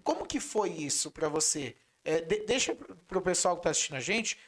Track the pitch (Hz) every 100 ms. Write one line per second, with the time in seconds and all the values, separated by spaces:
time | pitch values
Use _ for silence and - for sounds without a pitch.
0 | - 311 359 285 - 214 202 165 143 -
1 | 151 - 156 156 - 156 131 - _ _
2 | - 160 165 214 214 254 285 - - -
3 | - 185 175 175 185 170 170 147 - 139
4 | 123 202 220 -